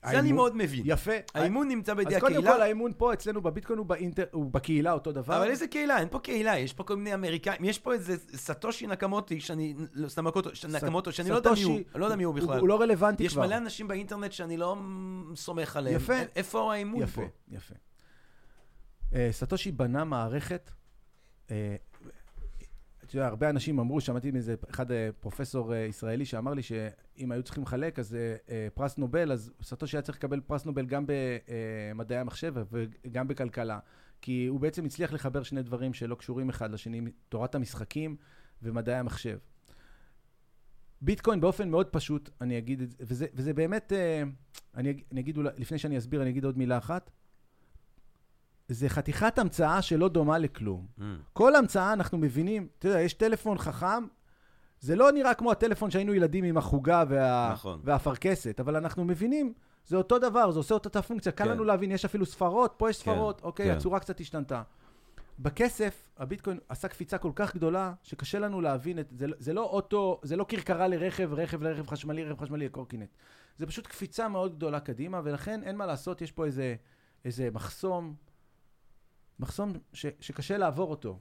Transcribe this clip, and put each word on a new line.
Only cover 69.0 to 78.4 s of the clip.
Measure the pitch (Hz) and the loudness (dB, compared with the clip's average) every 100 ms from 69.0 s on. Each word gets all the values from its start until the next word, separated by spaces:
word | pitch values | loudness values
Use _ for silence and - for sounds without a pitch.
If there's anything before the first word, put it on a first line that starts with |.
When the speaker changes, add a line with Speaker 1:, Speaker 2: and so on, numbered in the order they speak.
| 151 123 | -8 -6
Speaker 2:
זה, | 143 151 | -6 -6
זה | 135 | -4
לא | 175 | -2
אוטו, | 226 196 190 208 196 180 | 0 -2 0 0 2 0
זה | 143 165 | -2 -4
לא | 202 | -2
כרכרה | 214 160 170 185 | -4 -2 2 2
לרכב, | 180 180 175 180 | 2 0 0 -2
רכב | 147 170 165 | 0 -2 -2
לרכב | 156 156 147 | -2 -2 -6
חשמלי, | 147 151 156 | -6 -6 -6
רכב | 156 143 | -6 -8
חשמלי | 143 151 | -6 -6
לקורקינט. | 139 135 127 117 104 _ - - _ _ | -6 -6 -10 -10 -12 _ -20 -20 _ _
זה | 151 | -10
פשוט | 160 - | -10 -12
קפיצה | - 196 - 226 | -10 -10 -4 -2
מאוד | 196 185 160 | 0 -2 -2
גדולה | 160 147 | -4 -4
קדימה, | 143 117 156 185 | -4 -6 -6 -4
ולכן | 147 147 196 220 | -4 -4 -4 -6
אין | 190 196 | -6 -6
מה | 196 | -4
לעשות, | 139 - 180 | -4 -6 -6
יש | 160 | -8
פה | - | -4
איזה, | 156 131 131 117 _ _ _ _ | -2 0 -4 -4 _ _ _ _
איזה | 123 117 127 | -10 -4 -4
מחסום, | 110 - - 190 180 165 151 - _ | -4 -8 -6 -2 -2 -4 -12 -20 _